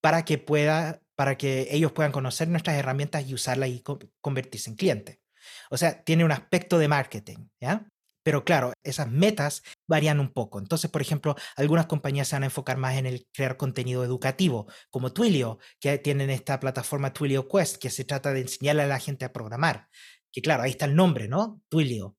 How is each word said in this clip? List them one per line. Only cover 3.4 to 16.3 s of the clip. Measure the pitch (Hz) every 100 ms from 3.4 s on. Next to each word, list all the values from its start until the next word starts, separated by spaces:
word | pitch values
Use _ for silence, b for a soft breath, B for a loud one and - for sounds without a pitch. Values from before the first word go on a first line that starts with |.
| - 127 135
y | 123
co-, | - 139 - _
convertirse | 143 131 127 107 -
en | 110
cliente. | 185 113 - - _ B B B B
O | 135
sea, | 170 -
tiene | - 160
un | 165
aspecto | 143 - 180 - 175
de | 151
marketing, | 147 131 107 - - - _
¿ya? | 123 208 - _ _ _
Pero | - 147
claro, | - 160 123 117
esas | - 135 135
metas | 131 202 214 143 - B B -
varían | 160 151 147
un | 131
poco. | - 107 101
Entonces, | 98 165 165
por | 156
ejemplo, | 139 151 156 139 B
algunas | - 147 165 160
compañías | 151 143 143 135
se |
van | 143
a | 135
enfocar | - 135 131
más | 131 131
en | 131
el | 127 _
crear | - 131 127
contenido | 135 131 127 127
educativo, | 123 127 135 131 185 120 104 B B
como | 127 127
Twilio, | 175 233 160 117 110 B B
que | 139 143
tienen | 147 139 139